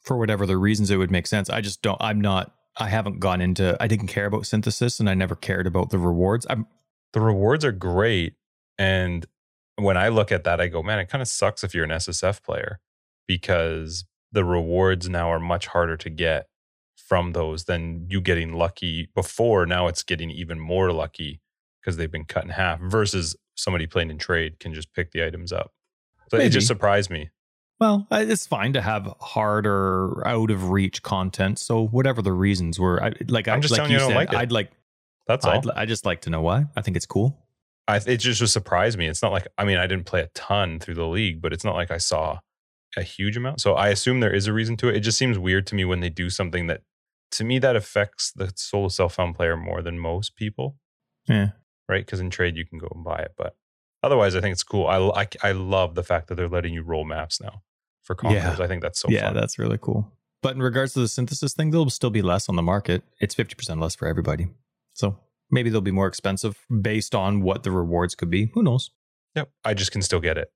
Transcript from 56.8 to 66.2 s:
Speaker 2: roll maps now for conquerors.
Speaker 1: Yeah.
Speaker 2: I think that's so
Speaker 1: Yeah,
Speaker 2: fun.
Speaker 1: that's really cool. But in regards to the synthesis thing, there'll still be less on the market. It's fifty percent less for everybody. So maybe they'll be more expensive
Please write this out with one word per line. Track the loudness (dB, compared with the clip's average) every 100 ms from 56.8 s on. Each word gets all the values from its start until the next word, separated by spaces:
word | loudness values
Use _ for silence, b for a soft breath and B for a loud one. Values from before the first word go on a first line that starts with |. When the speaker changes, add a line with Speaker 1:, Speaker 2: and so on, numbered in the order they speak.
Speaker 2:
roll | -6 -6 -4
maps | -6 -6 -8
now | -10 -16 _ _ _ _
for | _ -2
conquerors. | 2 2 2 -2
Speaker 1:
Yeah. |
Speaker 2:
I | -2
think | -2
that's | -4 -4
so | 0
Speaker 1:
Yeah, | 2 2
Speaker 2:
fun. | 0
Speaker 1:
that's | -2 -2
really | -2 -2
cool. | -2 -2 -4 _ _ _
But | -4 0
in |
regards | 0 0 -2
to | 0
the | 0
synthesis | 0 -4 -2 -4
thing, | 0 2
there'll | 4 2
still | 2 0
be | 2
less | 2 2 0
on | 0
the |
market. | 2 0 2 -2 -2 _
It's | -4 -2
fifty | -4 -4
percent | -8 -4
less | -4 -2
for | -2
everybody. | 0 0 0 -2 -6 _ _ _
So | -4 -2 -2 _ _ _
maybe | 0 2
they'll | 2
be | 2
more | 2 0
expensive | 0